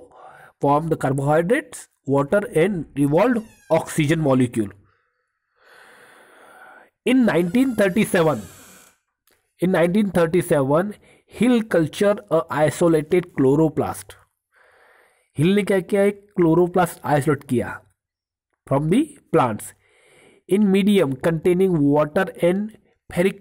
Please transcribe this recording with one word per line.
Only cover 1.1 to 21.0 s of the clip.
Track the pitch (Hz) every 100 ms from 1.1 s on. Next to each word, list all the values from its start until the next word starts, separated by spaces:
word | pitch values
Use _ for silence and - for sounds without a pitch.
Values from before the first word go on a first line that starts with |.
| 135 139 156 170 285 - - - _ -
water | 139 139 208 - 156
and | 190 180 131 139 143
evolved | 160 247 226 - _ -
oxygen | 160 - 165 143 160 147
molecule। | 131 123 117 98 - _ _ _ _ _ _ _ _ _ - - - - - _ - - - - - _ _ 226
In | 262 226
nineteen | 165 180 240 269 214
thirty-seven, | 202 208 196 185 160 117 90 - - - _ _ _ _ _ _ _ -
in | 175 175
nineteen | 175 208 202 175
thirty-seven, | 165 175 - 151 135 156 208 - _ _ _
Hill | - 240 240 220 180
culture | 151 - 202 208 -
a | 160 - 139
isolated | 156 - 175 156 147 180 170 -
chloroplast। | 131 147 160 151 104 - - - _ _ _ _ _ _ _ _ _ _ _ -
हिल | 170 208
ने |
क्या | 202 190
किया, | 175 202
एक | 202 202 _ -
क्लोरोप्लास्ट | 165 165 175 180 175 - 139
आइसोलेट | 147 156 139 -
किया | 117 90 - _ _ _ _ _ _ _ _ -
from | 139 156
the | 233 320 - -
plants | 160 123 107 - - _ _ _ _ _ _ -
in | 202 202
medium | 190 196 196